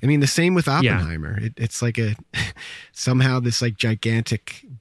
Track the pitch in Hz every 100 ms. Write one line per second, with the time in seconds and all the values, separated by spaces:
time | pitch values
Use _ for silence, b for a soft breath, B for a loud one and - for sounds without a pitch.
0 | 127 147 135 - 170 180 165 139 123 92
1 | 80 82 78 98 110 - 113 - 120 113
2 | 110 104 - - - - - - - -
3 | - 127 131 127 120 113 120 107 113 110
4 | 113 113 113 110 - - 240 127